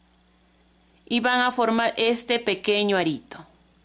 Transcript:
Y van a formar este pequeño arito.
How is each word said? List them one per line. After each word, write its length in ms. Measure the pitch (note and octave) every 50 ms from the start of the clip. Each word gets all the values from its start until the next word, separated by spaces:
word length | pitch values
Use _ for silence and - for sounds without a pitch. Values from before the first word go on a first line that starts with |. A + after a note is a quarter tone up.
| _ _ _ _ _ _ _ _ _ _ _ _ _ _ _ _ _ _ _ _ _ -
Y 100 | A#3 A#3+
van 200 | A#3 B3 B3 B3
a 100 | B3 B3
formar 420 | B3 B3 A#3 A3+ A3+ A3+ - - - -
este 400 | A3+ A#3 A#3+ A#3 - - A#3+ A#3
pequeño 580 | A#3 G#3 F#3+ F#3+ - - G3+ G#3 G#3 G3+ G3
arito. 480 | F#3 E3+ D#3+ D3 A#2+ - - - - D#3+ - _ _ _ _ _ _ _